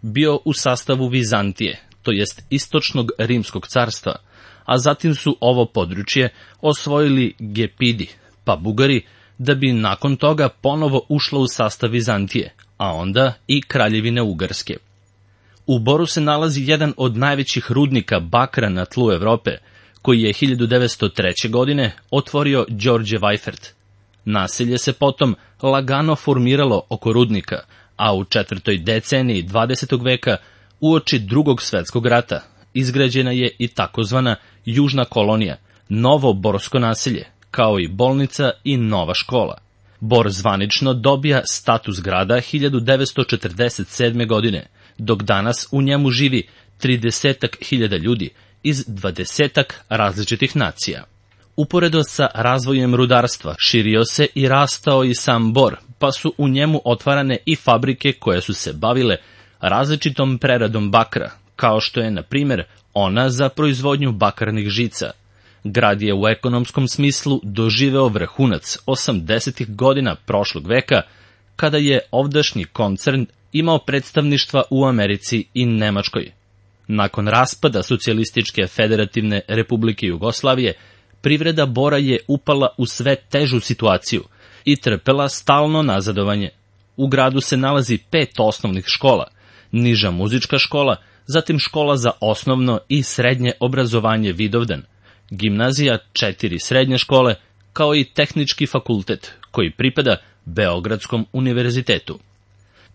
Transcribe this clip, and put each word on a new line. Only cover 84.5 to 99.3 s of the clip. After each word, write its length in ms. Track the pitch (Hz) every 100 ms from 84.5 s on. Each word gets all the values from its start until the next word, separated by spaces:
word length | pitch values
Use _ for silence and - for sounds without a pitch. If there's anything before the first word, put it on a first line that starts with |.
| - 139
i 100 | 143
trpela 540 | - 104 - 139 139
stalno 520 | - - 143 151 156
nazadovanje. 680 | 147 98 98 101 98 104 95 _ _ _ _ -
U 100 | 135
gradu 340 | 135 131 131
se 160 | - 131
nalazi 400 | 135 143 120 113 -
pet 300 | 165 135 -
osnovnih 460 | 107 - 107 92 -
škola, 400 | - 135 104 - _ _ - -
niža 400 | 117 120 107 98
muzička 460 | 87 104 127 - 139
škola, 380 | - 143 135 107 _ _ -
zatim 340 | 156 - 151
škola 380 | - 156 147 135
za 140 | 120 -
osnovno 600 | 107 107 131 131 127 113 -
i 140 | 143
srednje 480 | 123 - 123 127 123 -
obrazovanje 720 | 123 135 120 117 110 110 104
Vidovdan, 520 | 87 107 117 117 71 - _ _ _ -
gimnazija, 680 | 98 107 101 127 135 143 110 _
četiri 460 | - 107 92 104 85
srednje 380 | - 131 131 127
škole, 380 | - 135 123 101 _ _ _
kao 220 | - 151 151
i 80 |
tehnički 640 | 131 - 147 156 143 - 143
fakultet, 640 | 131 - 107 92 101 -